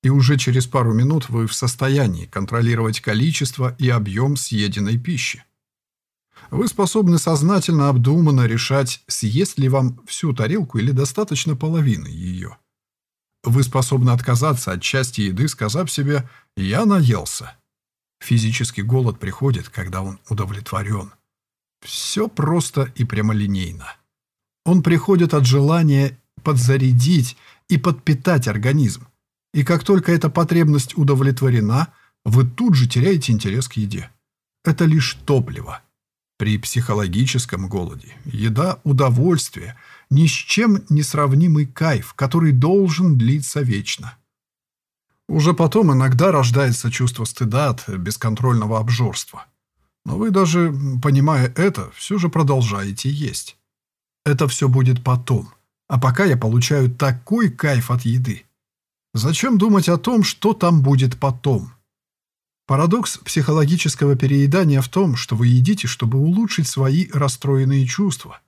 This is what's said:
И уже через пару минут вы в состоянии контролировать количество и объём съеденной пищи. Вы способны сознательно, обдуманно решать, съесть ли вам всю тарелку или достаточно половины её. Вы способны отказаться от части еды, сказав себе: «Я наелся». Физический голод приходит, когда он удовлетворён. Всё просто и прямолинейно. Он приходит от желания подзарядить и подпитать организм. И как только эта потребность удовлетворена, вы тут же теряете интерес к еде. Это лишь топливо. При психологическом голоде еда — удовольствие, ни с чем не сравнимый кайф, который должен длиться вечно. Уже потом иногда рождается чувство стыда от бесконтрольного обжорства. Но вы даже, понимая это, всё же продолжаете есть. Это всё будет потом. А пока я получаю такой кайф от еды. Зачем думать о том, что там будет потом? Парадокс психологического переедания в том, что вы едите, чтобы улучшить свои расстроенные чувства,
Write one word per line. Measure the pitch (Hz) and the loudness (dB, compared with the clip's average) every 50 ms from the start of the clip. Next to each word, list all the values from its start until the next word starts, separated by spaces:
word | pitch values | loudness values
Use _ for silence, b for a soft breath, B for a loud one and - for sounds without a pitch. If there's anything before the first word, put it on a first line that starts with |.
| - | 2
И | 131 | 2
уже | 135 143 127 123 147 131 | 4 4 4 4 2 2
через | - 135 123 127 123 | 0 0 0 0 0
пару | 123 - 135 120 117 110 | 0 0 0 0 2 2
минут | 113 123 139 156 156 127 - | 2 2 2 0 -2 -2 -4
вы | 117 117 113 | -4 -2 -2
в | 104 | -4
состоянии | - - - 123 - - 135 135 139 143 135 104 90 82 85 | -4 -4 -4 -4 -4 -2 -2 0 2 2 0 0 -2 -6 -10
контролировать | - - 98 98 95 120 117 117 117 117 113 113 110 104 - | -10 -8 -8 -6 -4 -2 -2 0 0 0 0 -2 -4 -4 -4
количество | - - 104 110 131 165 156 - 147 131 - - 127 127 123 - | -4 -4 -2 0 0 0 -2 -2 -6 -6 -4 -4 -4 -6 -4 -2
и | 135 123 | -2 0
объём | 120 117 107 101 95 107 127 139 143 | 0 0 -2 -4 -4 -2 -2 -2 -2
съеденной | 135 - - 117 104 104 101 98 104 101 101 113 120 | -4 -6 -6 -4 -2 -2 -2 -2 -4 -2 -2 -2 -4
пищи. | 120 170 175 131 - - - - _ _ _ _ _ _ _ _ _ _ _ _ _ _ _ _ _ _ B B B B | -4 -4 -6 -6 -6 -8 -10 -12 _ _ _ _ _ _ _ _ _ _ _ _ _ _ _ _ _ _ B B B B
Вы | - 143 233 226 | -4 -2 -2 -2
способны | - - 196 170 - 220 208 175 170 160 | 0 -2 -2 0 0 2 2 4 2 2
сознательно, | - 175 165 143 143 175 208 190 - - 165 151 139 143 | 2 0 0 2 2 2 2 2 0 0 0 2 2 2
обдуманно | 135 123 120 131 147 170 170 151 139 127 123 | 2 2 2 2 4 4 4 4 4 4 2
решать, | 113 113 113 - - 135 139 135 123 - - _ - | 2 0 -2 -2 0 0 0 0 -2 -6 -12 _ -10
съесть | - - - 104 107 143 196 - - - | -8 -4 -4 -2 0 0 -2 -2 -2 -2
ли | 131 131 | 0 0
вам | 131 139 127 127 127 - _ | 2 0 0 -2 -4 -8 _
всю | - - - - 156 | -14 -10 -6 -4 -4
тарелку | 131 123 110 113 170 220 170 123 - 113 | -2 -2 -2 -2 -2 -2 -4 -4 -4 -2
или | 110 135 | -2 0
достаточно | 135 127 139 139 - - 214 - 156 131 - 160 151 | 0 0 -2 -2 -2 -6 -4 -4 -4 -4 -4 -4 -4
половины | 123 151 156 165 165 151 135 107 80 76 | -4 -4 -2 -2 0 0 0 0 -2 -4
её. | 71 80 82 90 92 90 90 90 82 - _ _ _ _ _ _ _ _ _ _ _ _ _ _ _ _ _ | -12 -12 -10 -8 -8 -8 -8 -10 -14 -16 _ _ _ _ _ _ _ _ _ _ _ _ _ _ _ _ _
Вы | - 120 117 135 135 | -2 0 2 2 2
способны | 127 - 135 127 - 143 131 123 123 | 2 0 -2 0 0 0 2 2 2
отказаться | 123 120 123 - 123 120 139 156 139 127 - - | 2 2 0 0 0 0 0 0 -2 -2 -4 -6
от | 92 87 | -8 -6
части | - - - 135 131 127 - - | -6 -4 -2 -2 -4 -4 -4 -4
еды, | 104 98 92 95 139 151 | -4 -4 -2 -2 -2 -4
сказав | - - 110 107 117 160 185 143 | -4 -4 -6 -4 -4 -4 -4 -4
себе: | - - 139 143 147 139 123 127 B B B B _ | -4 -4 -2 -2 -2 -2 -4 -6 B B B B _
«Я | - 95 95 107 156 233 | -6 -4 -2 -2 0 2
наелся». | 208 202 185 151 120 110 90 80 - - - - - - _ _ _ _ _ _ _ _ _ _ _ _ _ | 2 4 4 4 4 2 0 -2 -8 -10 -12 -14 -16 -20 _ _ _ _ _ _ _ _ _ _ _ _ _
Физический | - - 120 117 110 110 117 - 120 - - - | -4 0 0 2 2 0 -2 -2 -6 -6 -6 -6
голод | 101 113 123 131 127 117 - - | -4 -2 0 0 0 0 -4 -4
приходит, | - 95 95 - 135 139 120 87 85 - | -8 -10 -8 -4 -2 -2 -2 -2 -6 -10
когда | - - 104 92 90 95 | -12 -10 -10 -8 -8 -8
он | 95 95 95 - _ - | -8 -8 -12 -14 _ -8
удовлетворён. | 110 101 101 95 104 101 107 - - 95 104 101 110 101 - - _ _ _ _ _ _ _ _ _ _ _ _ _ _ | -6 -6 -6 -8 -8 -12 -10 -8 -8 -6 -4 -4 -6 -6 -6 -12 _ _ _ _ _ _ _ _ _ _ _ _ _ _
Всё | - - - - - - - 196 214 226 | -18 -12 -12 -10 -8 -6 -4 -4 -4 -4
просто | - - 147 151 165 175 - - - 143 135 123 - | -2 -4 -2 0 0 -2 -2 -2 -2 -4 -4 -4 -2
и | - 120 | -4 -4
прямолинейно. | 117 - 107 104 110 110 104 104 101 98 95 92 85 87 82 - - - _ _ _ _ _ _ _ _ _ _ _ _ _ _ | -2 -2 -2 0 0 0 0 -2 -2 -2 -4 -4 -8 -10 -14 -16 -18 -20 _ _ _ _ _ _ _ _ _ _ _ _ _ _
Он | 160 180 185 | 2 2 2
приходит | 147 175 170 165 - - 196 175 175 156 - | 4 2 2 2 2 2 2 2 4 2 2
от | 147 135 | 2 4
желания | 123 127 143 139 147 165 170 165 151 139 139 139 135 131 _ _ _ _ - | 4 4 4 4 2 2 2 4 4 4 2 2 0 -4 _ _ _ _ -6
подзарядить | _ 160 147 127 120 123 135 131 131 131 123 120 123 151 180 160 120 123 b b b b b b b _ | _ 0 0 2 2 2 2 2 4 4 4 4 4 4 2 2 2 -2 b b b b b b b _
и | 180 143 | 0 0
подпитать | 120 139 131 127 _ - 151 127 - 185 170 143 123 110 | 2 0 -2 0 _ -2 -2 0 0 0 0 2 0 -2
организм. | 101 104 107 127 139 156 139 104 - - - _ _ _ _ _ _ _ _ _ - | -4 -2 0 0 2 2 0 0 -2 -6 -14 _ _ _ _ _ _ _ _ _ -2
И | 151 | -2
как | 139 - 175 160 - | 0 0 0 -2 2
только | - 202 185 165 - | 2 2 2 4 2
эта | 170 160 - 156 | 0 2 0 0
потребность | - 175 170 151 165 170 165 151 147 143 127 - - - | 0 0 0 2 2 2 4 4 2 2 0 -4 -2 0
удовлетворена, | 147 135 139 131 135 139 131 127 135 131 123 117 104 104 113 135 165 - b b b b b b _ | 2 2 2 2 2 0 0 0 0 2 2 2 2 2 0 0 -2 -2 b b b b b b _
вы | 110 107 127 131 | 2 2 4 2
тут | 123 - - 240 240 170 | 2 0 -2 2 2 4
же | 131 123 120 | 4 2 2
теряете | - 120 131 190 196 160 - - | 2 2 2 2 2 0 2 0
интерес | 113 101 - 101 98 127 131 - | -2 0 0 -4 -4 -4 -6 -6
к | - | -6
еде. | 117 104 101 - 95 - - _ _ _ _ _ _ _ _ _ _ _ | -6 -6 -6 -6 -10 -12 -14 _ _ _ _ _ _ _ _ _ _ _
Это | 170 156 - 175 | -2 0 2 2
лишь | 160 156 160 127 - - - - | 2 4 2 0 -2 -6 -8 -2
топливо. | - 143 131 - - - - - - - - _ _ _ _ _ _ _ _ _ _ _ _ | 0 0 0 0 -2 -8 -12 -12 -14 -16 -18 _ _ _ _ _ _ _ _ _ _ _ _
При | 107 107 104 104 | -2 -2 -2 -2
психологическом | - - - 123 120 - 107 104 104 92 85 107 135 127 - 123 - - - 95 95 90 | -4 -4 -4 -4 -2 -2 -2 -2 -2 -2 0 0 -2 0 0 -4 -4 -4 -8 -8 -8 -6
голоде | 98 98 90 80 - - - - - - - | -6 -6 -6 -6 -10 -14 -18 -20 -20 -18 -14
еда — | - 117 107 104 113 107 120 156 185 - - _ | -10 -6 -4 -2 -2 0 0 -2 -2 -4 -4 _
удовольствие, | 147 139 127 139 131 120 123 139 180 175 156 - - - - - - 123 B B B B B B B | 0 2 2 4 2 4 2 4 2 2 0 -2 -6 -12 -14 -14 -14 -16 B B B B B B B
ни | 135 139 165 | 2 4 4
с | 151 | 4
чем | - - - - - 208 233 233 202 196 - - | 2 -2 -4 -2 0 2 2 2 2 0 0 0
не | 151 151 | 0 0
сравнимый | 147 - - 156 147 139 135 143 175 175 156 151 147 | 0 0 0 0 2 2 4 4 4 4 4 2 0
кайф, | 127 - - 156 165 143 104 - - - | -2 -2 -2 0 0 0 0 -4 -8 -6
который | - 139 131 - 170 165 156 | -4 -4 0 2 2 4 4
должен | 139 123 131 160 185 202 196 180 151 160 185 175 147 | 4 4 4 4 4 4 2 2 2 2 2 2 4
длиться | 123 113 120 139 151 135 - - 147 | 4 4 2 2 0 -2 -4 -4 -4
вечно. | 139 123 107 101 101 - - - - - - _ _ _ _ _ _ _ _ _ _ _ _ _ _ _ _ _ _ _ _ _ _ - | -2 -2 -2 -2 -4 -6 -10 -10 -12 -18 -18 _ _ _ _ _ _ _ _ _ _ _ _ _ _ _ _ _ _ _ _ _ _ -4
Уже | 156 156 147 170 | 0 2 2 2
потом | 170 - 170 151 - 214 220 160 | 2 2 0 2 4 4 4 4
иногда | 135 131 131 135 127 123 170 196 | 4 4 2 2 2 4 4 4
рождается | 175 147 127 120 120 139 143 127 113 - - 117 | 4 2 2 2 2 2 2 0 0 -2 -4 -6
чувство | 117 - 127 120 - - 113 | -4 -2 -2 -4 -2 -4 -10
стыда | - - - 127 110 110 - - 135 | -10 -6 -6 -4 -2 -2 0 -2 -2
от | 123 123 - - | -4 -6 -8 -10
бесконтрольного | 98 92 87 92 107 - - 113 110 104 120 127 120 113 107 107 113 110 | -8 -8 -6 -8 -8 -4 -4 -4 -4 -2 0 0 0 0 -2 -2 -4 -2
обжорства. | 110 117 120 113 123 104 - - - - - - - _ _ _ _ _ _ _ _ _ _ _ _ | -2 -2 0 0 -2 -2 -4 -8 -12 -14 -18 -20 -20 _ _ _ _ _ _ _ _ _ _ _ _
Но | - 147 | -8 -4
вы | 185 214 226 | -4 -2 0
даже, | 185 196 190 165 160 180 170 165 147 135 143 139 131 123 | 2 2 2 2 2 2 0 0 -2 -4 -4 -4 -4 -2
понимая | 123 147 135 139 139 156 156 135 127 123 123 | 0 2 4 4 4 4 2 2 0 0 0
это, | - 175 202 - - 92 87 | 0 0 0 0 -4 -12 -14
всё | - - - - 196 208 | -14 -16 -8 -4 -4 -2
же | 175 170 | -2 0
продолжаете | - 160 156 135 143 131 123 107 101 101 98 101 98 - - 131 | 0 0 2 2 2 2 0 0 -2 -4 -4 -6 -8 -6 -6 -6
есть. | 143 147 147 123 - - - - - _ _ _ _ _ _ _ _ _ _ _ _ _ _ | -6 -4 -6 -8 -8 -10 -14 -14 -20 _ _ _ _ _ _ _ _ _ _ _ _ _ _
Это | 147 143 123 156 139 | -2 0 2 0 -2
всё | - - 147 131 | 0 0 0 2
будет | 123 135 131 127 127 120 - | 4 4 4 4 2 2 0
потом. | 127 127 123 123 - 131 101 - - _ _ _ _ _ _ _ | 0 -2 -2 0 -2 -2 -2 -2 -6 _ _ _ _ _ _ _
А | _ 139 123 | _ -2 0
пока | 127 131 123 147 196 | 0 0 0 2 2
я | 190 135 123 | 2 2 2
получаю | 117 110 113 123 123 - 151 143 131 127 | 0 2 2 2 2 2 2 2 2 0
такой | 123 - 147 135 123 123 _ - 202 240 226 180 | 0 0 -2 -2 -2 -2 _ -4 0 0 0 0
кайф | - - - 151 139 123 117 - | -2 -2 -2 0 0 0 0 0
от | 123 123 120 | -4 -2 -2
еды. | 117 117 127 127 131 98 - _ _ _ _ _ _ _ _ _ _ _ _ _ _ | -2 -2 0 -2 -2 -6 -8 _ _ _ _ _ _ _ _ _ _ _ _ _ _
Зачем | - 113 107 143 165 - - 262 240 196 | -6 -2 -2 -2 -2 0 0 2 2 2
думать | 196 226 202 196 - - | 4 4 4 4 4 2
о | 175 165 | 0 0
том, | - 233 254 226 196 | 0 0 2 2 2
что | - - _ - 208 - | 2 -2 _ 0 0 0
там | - - 170 170 156 | 2 2 4 4 4
будет | 131 135 139 127 131 127 123 - | 4 4 4 4 2 0 0 -2
потом? | - 135 127 - - 147 127 101 85 - - _ _ _ _ _ _ _ _ _ _ _ _ _ _ _ _ _ _ | -2 -2 -2 -2 -2 -2 -2 -2 -4 -8 -18 _ _ _ _ _ _ _ _ _ _ _ _ _ _ _ _ _ _
Парадокс | - 139 135 160 170 190 240 202 - - - | -2 0 2 2 2 2 0 -2 -4 -8 -10
психологического | - - - 160 139 - 151 160 151 143 175 170 - 156 - - 143 143 139 | -12 -4 -2 -2 0 2 2 2 2 2 2 0 0 -2 -2 0 0 2 2
переедания | 123 - 131 139 139 139 139 143 190 185 156 143 135 | 2 2 2 2 2 2 4 2 2 2 4 2 2
в | 127 123 | 0 0
том, | - 185 196 170 123 | 0 0 0 0 0
что | 120 - - 123 | -2 -4 -6 -2
вы | 107 120 120 | 0 2 4
едите, | 123 127 127 165 214 196 - | 4 4 4 2 0 -2 -2
чтобы | 123 - - 120 110 123 135 | -8 -6 -4 -4 -2 0 0
улучшить | 143 160 175 202 233 196 - - 151 - | 2 2 2 0 0 -2 -2 -4 -4 -4
свои | - 135 135 135 139 165 185 - | -2 -2 0 2 2 0 0 -2
расстроенные | - 143 143 139 - - - 139 139 135 135 131 139 139 135 | -2 -2 -2 -2 -2 -4 -2 0 0 2 2 2 2 2 0
чувства, | 123 - - 208 196 135 - - - - - _ | 0 0 -2 -2 -2 -2 -6 -12 -18 -20 -20 _